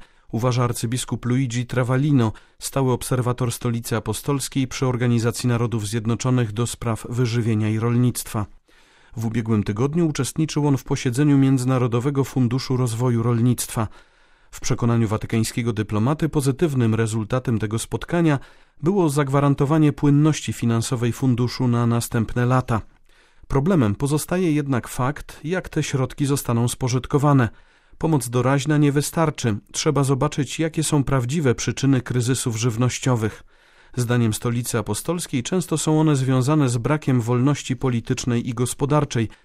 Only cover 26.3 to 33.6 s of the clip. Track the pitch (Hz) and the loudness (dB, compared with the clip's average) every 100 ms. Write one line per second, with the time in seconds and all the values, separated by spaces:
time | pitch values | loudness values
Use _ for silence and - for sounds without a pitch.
26.3 | 139 - 117 123 - 127 127 - 147 147 | 0 0 0 0 -2 -2 -2 0 2 4
27.3 | 139 113 - - _ _ - 160 151 117 | 4 4 -2 -18 _ _ -6 0 0 0
28.3 | 123 123 139 123 147 143 143 - 170 160 | 0 2 2 2 2 4 2 -2 0 -2
29.3 | - 120 104 - - 160 139 135 135 147 | 0 -2 -2 -6 -4 0 0 0 0 0
30.3 | - 131 - 160 160 151 151 131 135 120 | -2 -4 -4 -4 -2 0 0 2 0 0
31.3 | 170 131 113 - - 139 131 - 123 120 | 0 2 0 -2 0 2 2 2 -2 0
32.3 | 127 123 110 123 113 123 - 135 123 107 | 0 -2 -2 -2 0 0 0 0 0 0
33.3 | - - _ | -6 -16 _